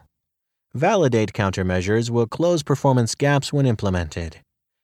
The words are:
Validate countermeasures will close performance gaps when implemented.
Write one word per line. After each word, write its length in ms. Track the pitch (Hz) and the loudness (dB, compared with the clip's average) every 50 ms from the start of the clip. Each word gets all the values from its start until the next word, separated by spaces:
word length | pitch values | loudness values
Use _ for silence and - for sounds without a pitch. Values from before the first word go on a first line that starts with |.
| _ _ _ _ _ _ _ _ _ _ _ _ _ _ - | _ _ _ _ _ _ _ _ _ _ _ _ _ _ -6
Validate 600 | 117 147 185 226 202 165 135 120 113 110 98 - | -2 0 2 2 4 2 4 4 2 0 0 -2
countermeasures 760 | - 104 98 90 - 92 92 92 92 90 95 107 113 117 120 | -2 -2 -2 0 -2 -2 0 0 0 0 0 0 0 0 0
will 180 | 117 117 117 113 | 0 0 -2 -2
close 360 | - - 160 175 175 160 147 | -2 -2 0 0 0 0 0
performance 520 | - 143 135 - 139 131 123 117 110 - | -2 -2 0 2 2 2 2 2 0 -2
gaps 360 | - 139 143 143 139 139 - | -2 0 2 2 0 0 -2
when 140 | - 147 139 | -2 0 2
implemented. 720 | 127 113 - - 98 92 90 85 78 - 87 82 80 - - _ _ _ _ _ _ _ _ | 2 0 0 0 -2 0 0 -2 -4 -6 -8 -10 -10 -10 -16 _ _ _ _ _ _ _ _